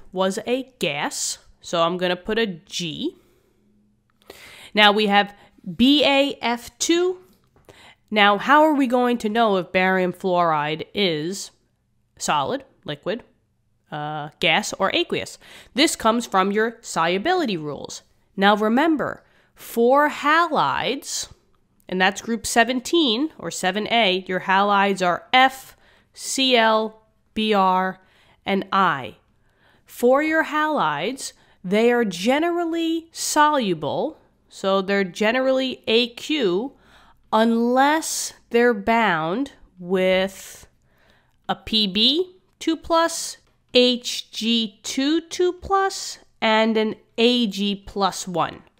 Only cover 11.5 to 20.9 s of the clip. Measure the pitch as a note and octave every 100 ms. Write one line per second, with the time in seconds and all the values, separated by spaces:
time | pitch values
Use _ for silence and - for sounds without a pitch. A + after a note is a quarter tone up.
11.5 | _ _ _ _ _ _ - - D3+ C3+
12.5 | C#4 - _ - D3 F3+ A#3+ - _ _
13.5 | _ _ _ - D3+ D3+ D3+ D3+ - E3+
14.5 | F3 - - F#3+ E4 E4+ D#3 - - -
15.5 | - - - A3 - A3+ A#3 - F#3+ G3
16.5 | G#3 A3+ A#3 - F3 E3 F#3+ D#4 F#4 C4
17.5 | E3 D3 C3+ - - _ _ _ F#3+ G3+
18.5 | G#3 G#3+ B3 D#4+ C#4+ E3+ - _ _ _
19.5 | - - A#3 A#3+ C#4+ D4 - D4 D#4+ E4+
20.5 | A#3 C#3 C3 F#3+